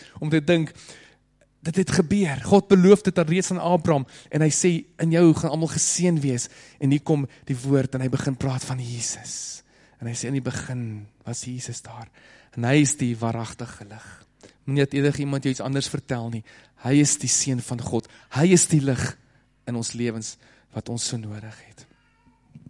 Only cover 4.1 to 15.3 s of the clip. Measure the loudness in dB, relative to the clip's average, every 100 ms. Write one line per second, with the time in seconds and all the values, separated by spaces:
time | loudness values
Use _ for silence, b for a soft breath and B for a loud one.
4.1 | B B 0 2 2 2 0 -4 -4 0
5.1 | 6 6 6 0 -2 -2 -2 -2 0 2
6.1 | 2 0 -2 -6 B B B 2 2 2
7.1 | 0 -2 b b -4 2 2 2 -2 -2
8.1 | -2 -2 -4 -4 -4 -6 -6 -8 -8 -8
9.1 | -10 -12 -14 -14 -16 _ b b b -10
10.1 | -8 -4 -4 -4 -8 -8 -8 -8 -10 -16
11.1 | _ -12 -10 -10 -10 -12 -12 -14 -18 -18
12.1 | b b b b -4 2 4 4 2 -2
13.1 | -2 -4 -4 -8 -10 -14 -16 -20 -20 -20
14.1 | -20 _ _ B B -2 0 2 2 2
15.1 | 0 -2